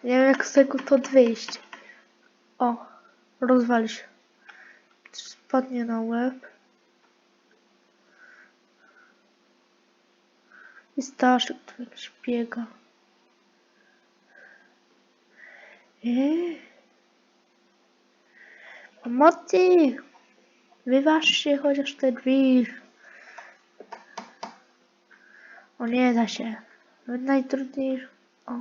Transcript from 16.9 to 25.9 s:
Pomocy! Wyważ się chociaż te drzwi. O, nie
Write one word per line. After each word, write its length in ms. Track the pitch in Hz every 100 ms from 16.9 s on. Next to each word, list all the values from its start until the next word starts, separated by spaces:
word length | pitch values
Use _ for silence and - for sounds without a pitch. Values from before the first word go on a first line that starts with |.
| _ _ _ _ _ _ _ _ _ _ _ _ _ _ _ - - - - - _
Pomocy! 920 | 240 247 311 339 - 370 370 359 285 - - _ _ _ _ _ _ _ -
Wyważ 380 | 262 294 311 311
się 320 | - 294 285
chociaż 380 | 285 277 277 -
te 160 | 262
drzwi. 540 | 247 254 269 262 254 233 - - _ - - - - - _ _ _ - - - - - _ - - _ _ _ _ _ _ _ - - - _ _
O, 80 |
nie 260 | 233